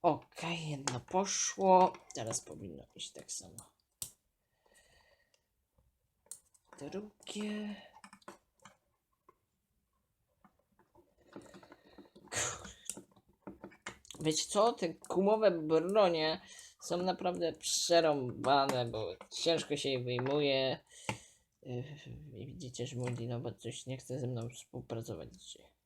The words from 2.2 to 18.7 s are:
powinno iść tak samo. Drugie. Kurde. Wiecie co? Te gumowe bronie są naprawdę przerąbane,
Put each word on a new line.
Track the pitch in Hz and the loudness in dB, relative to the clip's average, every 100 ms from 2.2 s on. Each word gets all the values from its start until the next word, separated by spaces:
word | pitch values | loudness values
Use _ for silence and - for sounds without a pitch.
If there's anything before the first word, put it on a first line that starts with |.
| 113 - | -4 -4
powinno | - - 95 73 - - | -6 -12 -12 -12 -16 -14
iść | - | -14
tak | 73 - | -14 -12
samo. | - 92 90 - _ _ _ - - _ _ _ _ _ - _ _ _ _ _ _ _ _ _ _ _ _ _ _ _ - _ _ _ - | -12 -12 -18 -20 _ _ _ -16 -16 _ _ _ _ _ -20 _ _ _ _ _ _ _ _ _ _ _ _ _ _ _ -20 _ _ _ -16
Drugie. | 139 185 214 _ - 208 208 208 208 202 - - - - - - _ _ - _ _ _ _ _ _ _ _ _ _ _ _ _ _ _ _ _ _ _ _ _ _ _ _ _ _ | -10 -10 -10 _ -12 -6 -4 -4 -6 -10 -14 -20 -20 -20 -20 -20 _ _ -20 _ _ _ _ _ _ _ _ _ _ _ _ _ _ _ _ _ _ _ _ _ _ _ _ _ _
Kurde. | - - - - - - - - - - - - - - - - - - - _ _ - - - - - - - - | -18 -18 -20 -20 -20 -20 -20 -20 -20 -8 -2 -2 -4 -14 -20 -14 -14 -16 -20 _ _ -18 -16 -18 -14 -16 -16 -18 -4
Wiecie | 156 156 - | -2 0 0
co? | 208 226 | 4 4
Te | - 170 | 4 -4
gumowe | 160 - 175 196 220 214 | -6 -4 2 4 6 4
bronie | 170 151 160 170 208 196 165 156 160 - - - _ | 4 2 2 4 6 6 6 2 0 -6 -20 -20 _
są | - 175 | -4 -2
naprawdę | 185 180 185 180 165 | 0 0 0 0 -2
przerąbane, | 156 - - - 170 160 147 127 113 117 139 139 | -2 -4 -2 6 6 6 4 0 -2 4 6 6